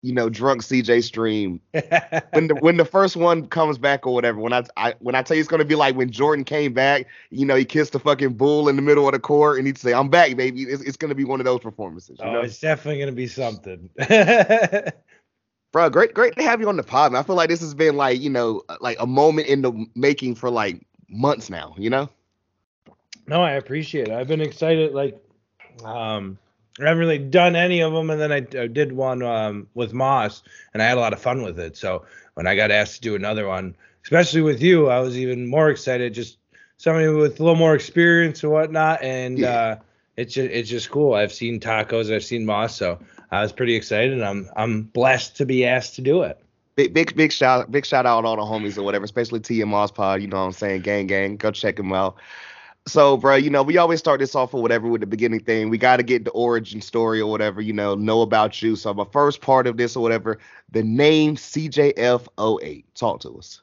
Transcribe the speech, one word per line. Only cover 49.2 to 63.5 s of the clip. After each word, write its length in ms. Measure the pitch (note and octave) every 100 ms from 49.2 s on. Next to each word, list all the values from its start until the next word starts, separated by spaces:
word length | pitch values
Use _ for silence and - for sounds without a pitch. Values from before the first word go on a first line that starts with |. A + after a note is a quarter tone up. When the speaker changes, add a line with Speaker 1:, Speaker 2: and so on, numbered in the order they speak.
| A2+ A2+
Speaker 1:
T 200 | A2+ A2+
and 120 | G#2
Moss 180 | G2+ G#2
Pod. 320 | - G2 G2
You 60 | G2+
know 80 | F#2+
what 80 |
I'm 80 | F#2+
saying? 300 | F#2+ G#2 F#2+
Gang, 260 | F#2+ G2+ F#2+
gang, 280 | G2 G2 G2+
go 140 | G#2+
check 300 | G#2 G#2+ G2
'em 120 | F#2+
out. 220 | F#2+ F#2+ - - - - - - _ -
So, 300 | D#3+ C#3+ C3+
bro, 180 | C3+
you 160 | C#3 C#3+
know, 140 | C#3
we 120 | C3+ F3
always 220 | E3+ D#3+
start 220 | D#3+ C#3
this 160 | C3+ C#3+
off 180 | B2+
or 80 | C3+
whatever 240 | A#2 A#2 A2+
with 140 | A#2
the 80 | G#2+
beginning 320 | A2 A#2 A2+
thing. 280 | A2+ A2 A2
We 100 | A2+
gotta 260 | B2 B2+
get 200 | A#2+ B2+
the 60 | A2
origin 500 | G2 A#2+ A#2 G2+ G#2+
story 400 | - A#2+ A2+ A2
or 80 | G#2+
whatever, 320 | G#2+ G#2+ G2
you 120 | G#2+
know, 240 | G#2 G2+ G2
know 260 | G#2+ A2+
about 400 | A2 A2 G#2+ -
you. 140 | A2+ G#2
So 180 | G#2+
my 120 | G2+ G2+
first 300 | C#3+ C#3+ C#3+
part 260 | - C3 B2+
of 120 | A#2
this 180 | A#2+ C3
or 60 |
whatever, 360 | A#2 A2+ A2 A2 - - _
the 140 | A2+
name 520 | A2 A#2 D3 D#3 D3+ D3
C 320 | - - D#3
J 240 | C#3 C#3+
F 340 | - A#2+ B2 A#2+ -
O 220 | G#2+ G#2+
eight. 240 | D2+ C#2+ _
Talk 240 | - A#2 D#2
to 140 | B1+ B1+
us. 260 | -